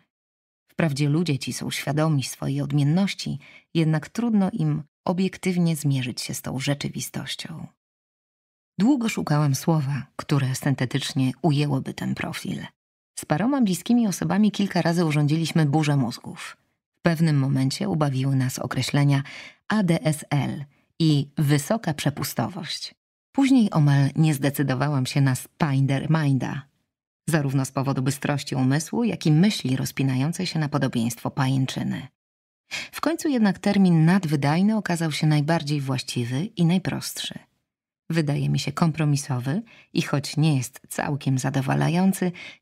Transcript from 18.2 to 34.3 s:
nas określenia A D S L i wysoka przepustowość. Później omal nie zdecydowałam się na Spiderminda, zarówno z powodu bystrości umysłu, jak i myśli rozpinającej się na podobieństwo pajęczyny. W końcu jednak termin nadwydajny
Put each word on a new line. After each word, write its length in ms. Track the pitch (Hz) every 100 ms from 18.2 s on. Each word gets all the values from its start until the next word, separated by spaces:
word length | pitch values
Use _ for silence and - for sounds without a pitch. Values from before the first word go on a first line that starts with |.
| 135 135
nas 240 | 127 -
określenia 640 | 127 135 123 143 143 139 139 - - - -
A 160 | 214
D 200 | 180 165
S 220 | - 151 -
L 360 | 143 135 151 143 _ _ _
i 280 | 160 147 143 -
wysoka 560 | 143 147 - 226 -
przepustowość. 1040 | 151 143 143 147 - 117 180 156 - - - _ _ _
Później 400 | - 269 262 208
omal 380 | 160 147 139 135 -
nie 180 | 156
zdecydowałam 720 | 135 139 143 139 127 143 139 127
się 160 | 147
na 140 | 135 127
Spiderminda, 1300 | - _ 156 135 135 135 - 160 143 135 - 139 - _ _ _ _ _ -
zarówno 360 | 160 139 135 131
z 60 |
powodu 300 | - 135 135
bystrości 540 | 135 139 - 143 - 139
umysłu, 480 | 131 143 - 220
jak 220 | 233 - 165
i 60 |
myśli 440 | 151 208 - 127 131
rozpinającej 720 | - - 135 127 147 170 185
się 140 | 165
na 100 | 147
podobieństwo 600 | 143 135 120 117 - 117
pajęczyny. 760 | - 131 135 131 135 123 - 131 _ _ _ _ _ _
W 320 | - - -
końcu 260 | 294 330 320
jednak 320 | 254 208 185
termin 460 | 208 196 185 165 160
nadwydajny 720 | 196 160